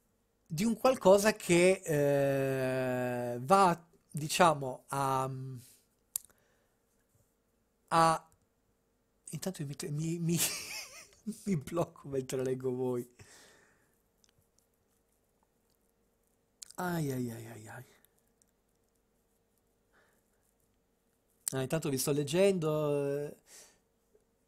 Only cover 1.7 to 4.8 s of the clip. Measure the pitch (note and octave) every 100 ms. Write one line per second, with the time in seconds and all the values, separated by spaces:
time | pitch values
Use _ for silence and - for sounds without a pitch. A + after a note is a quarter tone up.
1.7 | F#3+ - D3 C#3+ C#3+ C#3 C#3 C3+ C3+ C3
2.7 | C3 B2+ B2+ B2 B2 A#2+ A#2+ C3 G3 F#3+
3.7 | E3+ - _ _ D3+ D3+ - F3+ D3 C3+
4.7 | B2+